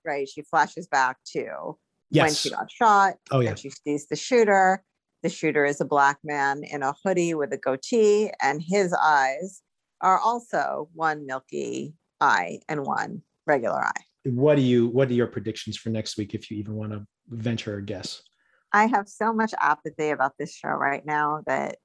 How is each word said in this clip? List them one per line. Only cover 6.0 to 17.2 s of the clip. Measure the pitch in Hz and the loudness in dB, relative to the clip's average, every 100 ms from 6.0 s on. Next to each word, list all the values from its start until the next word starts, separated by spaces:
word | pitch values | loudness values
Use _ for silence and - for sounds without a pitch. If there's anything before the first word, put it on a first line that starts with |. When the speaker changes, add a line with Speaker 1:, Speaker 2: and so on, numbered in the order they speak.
| 139 143 | 4 2
Speaker 1:
man | 151 147 139 139 | -6 -2 -2 -2
in | - 147 | -6 -4
a | 135 143 196 | -4 -2 -2
hoodie | 180 170 160 | 0 0 -2
with | 139 | -4
a | 139 | -4
goatee, | - 135 - 233 214 208 214 - | -4 -4 0 4 4 4 2 -2
and | 135 147 | -2 -2
his | 165 202 185 | 0 0 2
eyes | 175 156 143 135 139 185 - _ _ _ - | 2 4 4 2 -2 -8 -14 _ _ _ -2
are | 185 190 | 2 2
also | 220 240 233 170 135 139 151 | 2 -2 -4 -2 -2 -4 -8
one | 165 160 151 139 | -4 -4 -4 -6
milky | 131 - 147 123 127 139 - _ - | -8 -8 -8 -6 -6 -10 -14 _ 0
eye | 143 101 87 - - | 2 2 0 -8 -8
and | 156 139 | -6 -4
one | - - - - _ - | -4 -4 -10 -16 _ -2
regular | 143 110 131 | 0 0 -2
eye. | - - _ _ 135 | -4 -6 _ _ -4
Speaker 2:
What | 120 147 147 | 2 4 4
do | |
you, | 127 123 117 | 4 4 4
what | 120 135 | 2 0
are | |
your | 120 113 | 2 0
predictions | - 104 107 - 104 | -2 -8 -10 -10 -10
for | 113 | -6
next | 110 107 - | -6 -6 -8
week, | 104 | -8
if | 107 - | -8 -8
you | 107 | -10
even | 104 107 | -8 -8
wanna | 107 104 104 _ | -8 -10 -14 _